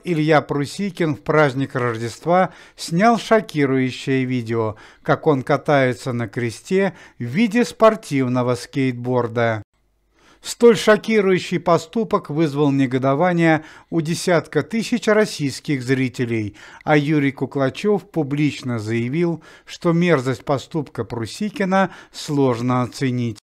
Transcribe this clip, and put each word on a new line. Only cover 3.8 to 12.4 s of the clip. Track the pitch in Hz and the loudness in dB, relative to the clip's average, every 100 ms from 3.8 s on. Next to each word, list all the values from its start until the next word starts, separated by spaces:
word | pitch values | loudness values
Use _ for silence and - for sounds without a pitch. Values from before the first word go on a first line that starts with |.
| 131 123 - 135 127 | 0 -4 -2 -2 0
видео, | 127 113 117 110 104 - - | -2 -2 -2 -2 -6 -14 -8
как | - 139 - | -2 0 2
он | 139 | 0
катается | 123 143 - 147 127 120 - | 0 -2 2 2 2 -2 -6
на | 120 113 | -6 -6
кресте | - 120 107 - 190 196 - - - | -4 -6 -6 -4 0 0 -4 -16 -12
в | |
виде | 120 143 233 226 | -4 0 2 2
спортивного | 233 - 220 214 - 139 127 127 123 123 | 0 4 4 4 -2 -2 0 0 0 -2
скейтборда. | - 143 131 120 123 127 120 117 117 110 - _ _ _ _ _ _ _ | -4 -2 -2 -2 -2 -2 0 0 0 -2 -8 _ _ _ _ _ _ _
Столь | - - 240 208 | -14 4 6 6
шокирующий | - 208 214 220 190 185 175 175 | 4 2 2 2 4 2 0 -2
поступок | - 165 - 233 220 202 - | 2 0 0 -4 -2 -2 -2
вызвал | 147 | -2